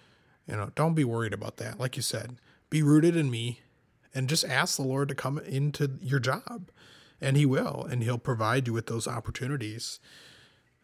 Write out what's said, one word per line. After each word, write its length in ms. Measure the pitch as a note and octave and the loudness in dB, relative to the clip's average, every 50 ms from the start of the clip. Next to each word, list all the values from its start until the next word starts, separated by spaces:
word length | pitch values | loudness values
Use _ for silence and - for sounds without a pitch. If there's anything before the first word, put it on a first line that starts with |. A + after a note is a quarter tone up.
| _ _ _ _ _ _ _ _ _ - | _ _ _ _ _ _ _ _ _ -8
You 80 | - | -6
know, 160 | G#2+ G2+ - - | -6 -6 -4 -2
don't 200 | - D3+ E3 E3 | 0 2 2 4
be 100 | D#3 C#3 | 2 2
worried 280 | A#2+ A2+ A2+ A2+ G#2+ | 2 2 0 -2 -2
about 260 | G2+ G#2 - A2 - - | -4 -6 -8 -10 -10 -10
that. 200 | - - F2 - | -10 -10 -6 -6
Like 160 | B2+ B2 - | -6 -6 -4
you 60 | C3+ | -4
said, 360 | A#2 - - A2 G#2 A#2+ B2 - _ _ _ _ _ - | -6 -4 -4 -6 -8 -8 -14 -16 _ _ _ _ _ -2
be 120 | - D#3 | 0 4
rooted 320 | D3+ C#3+ D3+ D#3 D3+ F3 E3+ | 6 8 8 8 8 6 6
in 160 | E3 D3 C3 | 4 2 2
me 300 | A#2+ A2+ A#2 A#2+ A#2 - - _ _ _ _ _ _ _ _ _ | 0 0 -2 -4 -6 -8 -12 _ _ _ _ _ _ _ _ _
and 160 | - C3+ C3 B2 | -4 -2 -2 0
just 160 | D#3+ D#3+ - | 0 0 0
ask 320 | - B2 C3+ E3+ F3+ - | 2 2 2 2 2 0
the 60 | - | -2
Lord 260 | C#3 C3 C3 C#3 C#3+ C#3 | 0 0 0 0 0 0
to 40 | C#3+ | -2
come 240 | - - C3 C#3+ D3+ | -4 -4 -4 -4 -4
into 540 | - - C3 C3+ C#3+ D3 C#3 - D3 C#3 C3 D#3+ | -4 -4 -2 0 0 0 0 0 -2 -2 -2 -4
your 160 | - B2+ C#3+ C3+ | -4 0 0 2
job, 520 | A2+ B2+ C#3 - - - A#3+ G#3+ F3+ - - - - - - - - - _ - | 2 2 0 -2 -4 -8 -12 -12 -12 -16 -20 -20 -20 -20 -20 -20 -20 -20 _ -4
and 160 | C#3+ C3+ C#3 | 0 2 4
he 100 | D3 D3 | 6 6
will, 400 | C3 C3 D3+ B3 - - - - - | 4 4 2 0 -2 -4 -6 -6 -4
and 140 | B2+ B2 | -4 -2
he'll 160 | A2+ A#2 B2+ B2 | -2 -2 -2 -2
provide 480 | - D3 B2+ A2 A2 A2 A#2+ C3+ C3 | -2 -2 -2 0 2 2 2 2 0
you 60 | A#2 | 0
with 140 | A2+ A2+ - - | -2 -4 -4 -4
those 180 | A#2 A#2 - | -6 -6 -6
opportunities, 920 | - - - - - - - B2+ B2+ D3 C3+ G#2+ G#2+ G#2+ A2+ - - - - _ - - - - - - - - - _ _ _ _ _ _ | -6 -6 -8 -8 -8 -8 -6 -6 -4 -4 -4 -6 -8 -8 -8 -10 -10 -12 -12 _ -20 -20 -20 -20 -20 -20 -20 -20 -20 _ _ _ _ _ _